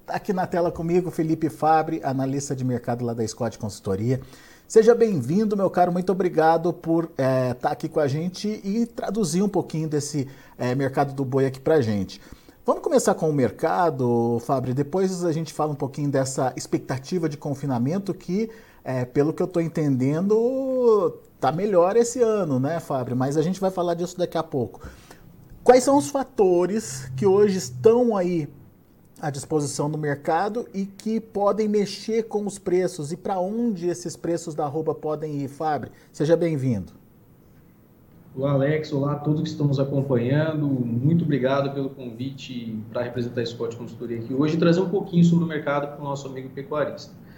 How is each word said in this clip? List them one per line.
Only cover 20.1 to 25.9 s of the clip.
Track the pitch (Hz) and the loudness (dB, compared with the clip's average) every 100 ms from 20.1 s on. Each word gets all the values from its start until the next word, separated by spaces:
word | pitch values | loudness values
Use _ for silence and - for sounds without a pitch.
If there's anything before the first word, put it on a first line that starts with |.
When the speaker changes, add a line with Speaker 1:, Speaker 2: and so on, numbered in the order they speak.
| 156 196 220 240 262 269 254 240 208 170 - - - | 0 2 2 2 0 -2 2 4 4 2 -2 -20 -2
Speaker 1:
tá | 131 | -2
melhor | 160 214 180 180 226 | 0 2 4 6 4
esse | 233 262 | 2 4
ano, | 226 214 165 127 | 2 4 2 0
né, | 139 165 | 0 -4
Fabre? | - 135 120 123 | -2 -4 -2 -2
Mas | 131 156 | 0 2
a | |
gente | 160 185 | 0 0
vai | 190 | -2
falar | 185 175 | 0 -2
disso | 170 175 - | -2 -4 -4
daqui | 170 165 | -2 -2
a | |
pouco. | 165 139 110 - - - - - - - - - | -2 -2 -4 -6 -18 -18 -20 -20 -20 -20 -20 2
Quais | 233 254 | 6 6
são | 277 | 6